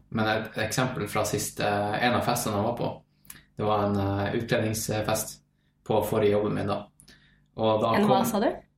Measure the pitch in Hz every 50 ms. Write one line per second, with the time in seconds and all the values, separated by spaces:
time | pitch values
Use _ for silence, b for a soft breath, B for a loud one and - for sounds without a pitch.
0 | - - - 110 110 110 110 113 113 - - 123 110 107 - - 127 123 - 113
1 | 104 101 - 107 101 - - - - - - - 110 104 104 101 101 104 107 104
2 | 120 123 117 101 - 120 120 - - 113 104 101 107 117 120 - - 101 - -
3 | - _ _ B B B B B B B B - 107 104 107 107 104 101 101 101
4 | 98 98 98 98 101 101 113 117 117 - 120 113 107 107 107 - - - - -
5 | - - 110 - - - - - _ _ _ _ _ _ _ _ - - 113 107
6 | - - - 110 107 101 101 104 107 104 - - 98 98 95 - - - _ _
7 | b b b b b b b b b b - - 113 110 107 107 117 117 113 208
8 | 208 208 - 190 - - - 202 226 330 370 - - _ _